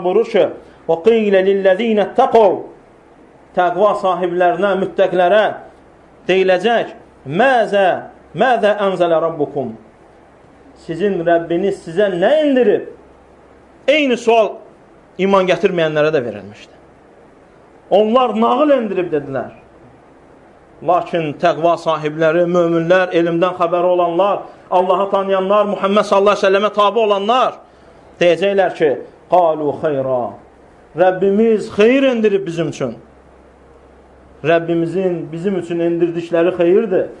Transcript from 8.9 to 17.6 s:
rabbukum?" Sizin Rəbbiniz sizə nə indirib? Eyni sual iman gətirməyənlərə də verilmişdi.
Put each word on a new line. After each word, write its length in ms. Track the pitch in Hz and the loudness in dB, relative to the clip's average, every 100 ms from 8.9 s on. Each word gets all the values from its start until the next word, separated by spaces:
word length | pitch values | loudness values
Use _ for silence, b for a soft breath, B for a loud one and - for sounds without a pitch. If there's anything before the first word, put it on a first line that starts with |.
| 175 175 160 | 0 0 0
rabbukum?" 540 | 165 165 139 147 120 113 - _ - - _ _ _ - - - | -2 -4 -6 -6 -8 -10 -20 _ -20 -20 _ _ _ -20 -20 -20
Sizin 360 | - 165 202 180 | -12 -4 -2 -2
Rəbbiniz 560 | 165 170 165 170 196 - | 0 0 0 -2 -2 -4
sizə 260 | 175 165 208 | -8 -2 -2
nə 200 | 175 202 302 | 0 2 2
indirib? 440 | 302 254 208 170 - - - - _ - - - - - - | 2 2 2 0 -2 -18 -20 -20 _ -20 -20 -20 -20 -8 0
Eyni 280 | 302 277 233 | 2 2 -2
sual 340 | 226 226 202 - - - _ _ _ - | 2 2 2 -4 -18 -20 _ _ _ -4
iman 280 | 190 196 180 | 0 2 2
gətirməyənlərə 640 | 170 196 175 156 151 151 | 0 0 0 -2 0 0
də 80 | 156 | 0
verilmişdi. 500 | 120 101 98 - - - - - - - - - _ - | -4 -8 -14 -20 -20 -20 -20 -20 -20 -20 -20 -20 _ -20